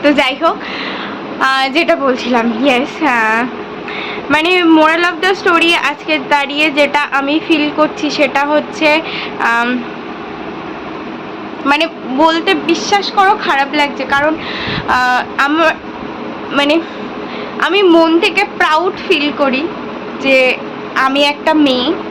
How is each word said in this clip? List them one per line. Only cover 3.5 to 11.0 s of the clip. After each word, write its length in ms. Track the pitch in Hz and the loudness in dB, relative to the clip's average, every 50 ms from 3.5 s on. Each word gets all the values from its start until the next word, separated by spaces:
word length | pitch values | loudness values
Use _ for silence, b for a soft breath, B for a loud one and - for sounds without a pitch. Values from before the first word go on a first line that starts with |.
| - - - - - - - B B B B B B B B - | -6 -8 -10 -10 -10 -12 -10 B B B B B B B B 0
মানে 340 | 269 302 311 339 370 370 359 | 0 2 2 4 2 4 6
moral 380 | 330 320 311 311 311 320 330 | 6 6 8 6 6 4 4
of 240 | 349 349 359 311 311 | 2 0 0 0 0
the 100 | 370 392 381 - | 0 0 2 2
story 320 | 392 349 330 330 330 339 | 2 4 4 4 4 2
আজকে 440 | 320 - 269 294 294 - - 311 302 254 - | 2 0 -2 -4 -4 -4 -2 -2 -2 0 0
দাঁড়িয়ে 420 | 285 285 285 269 285 285 302 320 | 0 0 0 0 0 0 0 0
যেটা 360 | 277 285 294 277 285 285 294 - | 4 2 2 2 2 -4 -6 -2
আমি 280 | - 277 277 277 294 320 - - | -2 -2 0 0 0 0 2 2
ফিল 220 | 320 302 294 294 285 | 0 2 2 -2 2
করছি 340 | 302 302 302 302 - 294 294 | 2 0 0 0 -2 -4 -4
সেটা 360 | 269 - 302 262 - 277 285 | 0 2 0 2 2 0 0
হচ্ছে, 560 | 285 302 302 269 - - - 311 302 302 320 320 B B B B B B - | 2 0 0 0 -2 -6 0 2 4 4 2 0 B B B B B B -2
আম, 380 | - 233 233 233 240 240 247 247 240 - - - - - - - - - - - - - - - 82 - - - - - - - | 0 0 2 2 0 0 -2 -4 -4 -8 -10 -12 -12 -12 -12 -12 -12 -12 -12 -12 -12 -12 -10 -10 -10 -10 -12 -10 -10 -10 -10 -10